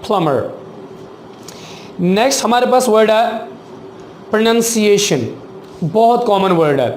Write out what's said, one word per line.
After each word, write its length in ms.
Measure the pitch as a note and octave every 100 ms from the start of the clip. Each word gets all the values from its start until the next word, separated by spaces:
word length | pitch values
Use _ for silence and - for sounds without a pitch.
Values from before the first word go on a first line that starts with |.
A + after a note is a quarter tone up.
| -
प्लम्बर। 440 | G#3 D#3+ C3 - - - - - - - - - - - - - - - -
नेक्स्ट 440 | F3 G3 B3 C4+
हमारे 220 | A3 A#3+ B3+
पास 220 | B3+ B3
वर्ड 220 | G#3+ A3
है 280 | A3 A#3 - - - - - - - - - -
प्रोनाउंसिएशन, 960 | G#3+ A3+ A#3 A3+ A3+ G#3 G3+ - D3+ A2 - - - - -
बहुत 400 | E3 G3 A3+ A#3+ A#3+
कॉमन 260 | G3+ F#3+
वर्ड 280 | F3 D#3 C#3
है। 100 | A#2+